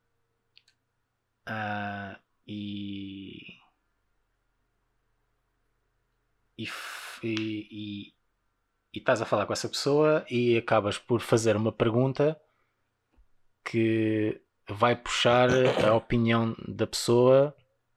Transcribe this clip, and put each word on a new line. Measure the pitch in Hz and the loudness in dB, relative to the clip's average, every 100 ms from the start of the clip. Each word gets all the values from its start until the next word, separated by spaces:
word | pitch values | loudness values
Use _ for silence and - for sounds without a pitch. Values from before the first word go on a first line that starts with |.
| _ _ _ _ _ _ _ _ _ _ _ _ _ _ - | _ _ _ _ _ _ _ _ _ _ _ _ _ _ -12
Ah, | 110 104 104 101 101 98 98 _ _ - | -8 -6 -6 -8 -10 -12 -16 _ _ -14
e... | 104 104 101 101 98 98 98 98 - - - _ _ _ _ _ _ _ _ _ _ _ _ _ _ _ _ _ _ _ _ _ _ _ _ _ _ _ _ _ - | -12 -10 -10 -10 -12 -12 -14 -16 -18 -20 -20 _ _ _ _ _ _ _ _ _ _ _ _ _ _ _ _ _ _ _ _ _ _ _ _ _ _ _ _ _ -14
e | 110 | -12
f-, | - - - - - 113 | -12 -14 -14 -16 -8 -4
e, | 110 110 107 107 | -4 -4 -8 -10
e, | 107 104 101 - _ _ _ _ _ _ _ _ | -12 -10 -10 -14 _ _ _ _ _ _ _ _
e | 104 | -6
estás | - 107 | -2 -2
a | 110 | 0
falar | 107 98 | -2 -2
com | |
essa | 107 113 | -4 -6
pessoa | - 139 147 151 156 - | -4 0 2 4 2 0
e | 120 120 113 | 0 2 2
acabas | - 110 101 - | 2 2 0 -4
por | - 113 | -2 -2
fazer | - 117 110 107 | 2 2 2 2
uma | 110 | 0
pergunta | - 117 117 135 131 147 156 _ _ _ _ _ _ _ _ _ _ _ _ | 0 0 2 0 2 0 -2 _ _ _ _ _ _ _ _ _ _ _ _
que | - 113 113 113 110 107 107 - _ _ - | -6 0 2 2 0 0 -2 -4 _ _ -10
vai | 104 120 120 | 0 2 2
puxar | - - 123 123 123 127 127 - 107 | -4 0 4 4 4 4 2 2 2
a | |
opinião | 113 - 120 113 117 113 113 - | 2 2 0 2 2 0 -6 -8
da | 104 110 | -6 -4
pessoa, | - - 120 127 135 147 - _ _ _ | -2 2 4 6 6 4 -2 _ _ _